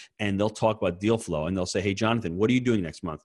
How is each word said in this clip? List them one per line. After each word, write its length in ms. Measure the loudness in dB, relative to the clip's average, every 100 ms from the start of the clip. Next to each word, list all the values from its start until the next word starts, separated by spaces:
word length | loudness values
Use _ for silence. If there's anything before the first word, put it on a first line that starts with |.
| -14 -4
and 200 | -2 2
they'll 120 | 0
talk 260 | 2 0 2
about 180 | -2 0
deal 160 | 2 0
flow. 300 | 0 -4 -2
And 100 | -2
they'll 80 |
say, 160 | -2 -2
"Hey, 140 | -2
Jonathan, 420 | 0 0 0 -2 0
what 140 | 2
are 20 |
you 80 | 4
doing 220 | 2 0
next 200 | 0 -6
month?" 200 | -8 -8